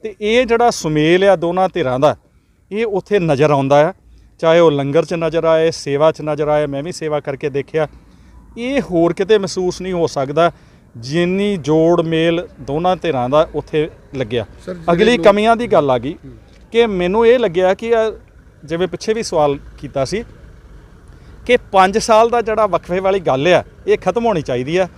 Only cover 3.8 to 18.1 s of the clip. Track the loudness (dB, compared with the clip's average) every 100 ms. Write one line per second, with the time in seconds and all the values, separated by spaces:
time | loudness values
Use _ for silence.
3.8 | 2 -2 _ -20 _ _ 2 4 4 2
4.8 | 0 0 -2 -4 -4 -2 0 2 0 -2
5.8 | -6 0 0 0 -6 -4 -2 0 -2 -6
6.8 | -10 -8 -6 -6 -6 -8 -6 -6 -4 -4
7.8 | -4 -8 _ _ -20 -20 -20 -12 -4 -4
8.8 | -2 0 0 0 2 2 0 -4 -6 -6
9.8 | -6 -4 -2 -2 -4 0 0 0 -20 _
10.8 | _ -18 -6 -2 -2 -2 -2 -4 0 2
11.8 | 4 2 0 0 0 -2 -6 -16 -8 -4
12.8 | -2 -2 -2 -4 0 2 2 -2 -4 -4
13.8 | -4 -6 -16 -8 -4 -4 -6 -12 -14 -8
14.8 | -2 2 4 4 4 4 4 2 2 2
15.8 | 2 0 -2 -12 -16 -20 -20 -20 -4 0
16.8 | 0 0 0 2 4 4 2 0 0 0
17.8 | 0 0 0